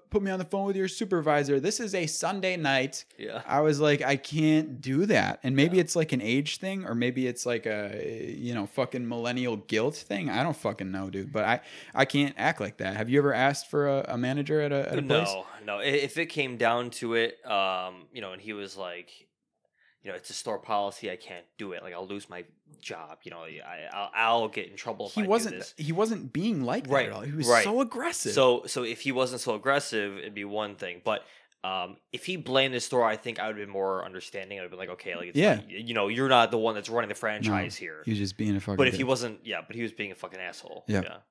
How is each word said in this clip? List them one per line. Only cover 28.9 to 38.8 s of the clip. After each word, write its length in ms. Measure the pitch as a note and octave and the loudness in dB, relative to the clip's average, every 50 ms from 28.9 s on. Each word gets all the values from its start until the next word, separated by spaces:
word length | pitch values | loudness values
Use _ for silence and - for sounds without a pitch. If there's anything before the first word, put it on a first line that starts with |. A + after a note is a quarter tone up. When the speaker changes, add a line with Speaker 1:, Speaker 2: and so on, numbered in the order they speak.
| A#2 - | -4 -4
Speaker 2:
he 100 | - C3+ | -4 -2
wasn't 300 | B2 C3 C3 B2 B2+ A#2 | 0 0 0 0 -2 -4
so 120 | - B2 G#2+ | -2 -2 -2
aggressive, 640 | G#2 G#2+ C3+ C#3 C#3+ - - A#2 G#2+ G2+ G2+ G2 F#2+ | 0 2 2 2 2 2 0 -2 -2 -2 -2 -4 -8
it'd 160 | D2 G#2+ G#2 | -10 -10 -10
be 100 | G#2 G2+ | -10 -8
one 300 | G2+ G2+ G#2+ G#2+ G#2 G2+ | -6 -4 -4 -4 -4 -6
thing. 280 | - G2 F2 F2 F2+ - | -8 -10 -10 -8 -4 -2
But, 200 | A2 G#2+ G2+ - - - - _ _ _ _ | 0 0 -2 -2 -10 -20 -20 _ _ _ _
um, 360 | - F#2 F#2+ F#2 F2+ F#2 G2 - _ _ | -6 -4 -2 -2 -4 -6 -10 -16 _ _
if 140 | - - - | -14 -10 -8
he 80 | F3+ F#3 | -6 -6
blamed 400 | E3+ - B2+ C3 C3+ C3+ C3+ B2+ | -6 -2 2 4 4 4 4 2
the 60 | A#2+ | -2
store, 240 | - - C3 B2 A#2 | -2 2 2 4 4
I 100 | A2 G#2+ | 4 2
think 240 | G#2+ - A#2+ A2 G2 | 0 -6 -8 -6 -4
I 80 | G#2 | -4
would 100 | A2 G#2+ | -6 -6
have 80 | G#2 G#2 | -6 -8
been 80 | G2+ | -6
more 320 | G2 G2 F#2+ G2 F#2+ F#2 F2+ | -4 -2 0 0 0 -2 -4
understanding. 540 | F#2 F#2 F#2 - - - G2 F#2+ F#2+ G2+ F#2+ | -8 -10 -12 -14 -12 -12 -12 -10 -10 -10 -10
I'd 40 | |
have 80 | F2+ F2 | -10 -10
been 80 | F#2 F2+ | -10 -10
like, 80 | F#2+ F#2 | -10 -10
"Okay, 260 | F#2 - - G2+ E2+ | -10 -10 -10 -8 -8
like, 140 | F2 F2 F2+ | -8 -6 -4
it's 100 | - C#3 | 0 2
Speaker 1:
Yeah. 160 | F#3+ G#3 B2 | 4 4 2
Speaker 2:
not, 120 | G#2 - - | 0 -2 -10
y-, 60 | - | -14
you 180 | G2+ A#2 A#2 A#2 | -12 -8 -4 -2
know, 140 | A2 G2 G2+ | 0 0 0
you're 200 | A#2 B2 C3+ C3+ | 0 0 4 6
not 220 | C3 A#2+ A#2 A2+ | 8 8 8 6
the 80 | A#2+ A2+ | 4 2
one 160 | A2 A2+ G#2+ | 2 2 0
that's 140 | G#2 G2 A2 | -2 -4 -2
running 200 | A2+ A#2+ A2+ G2+ | -2 -2 -2 -2
the 60 | G2+ | -4
franchise 640 | - A#2+ G#2+ G#2+ G#2 A2 G#2+ G2 F2+ F2+ E2 G2+ - | -4 -4 -4 -2 -2 -2 0 0 0 -2 -4 -6 -10
Speaker 1:
No, 40 | F#2 | -12
Speaker 2:
here." 180 | E2 D#2 D#2 - | -12 -12 -8 -4
Speaker 1:
he 60 | A#2 | -4
was 80 | A2 G2+ | -2 -2
just 180 | G2+ F#2+ G2 | -2 -4 -4
being 200 | - A2 G#2 G2+ | -2 0 0 0
a 40 | G2 | 0
fucking 180 | - G#2 G2 | 0 0 2
Speaker 2:
But 100 | F#2 | 4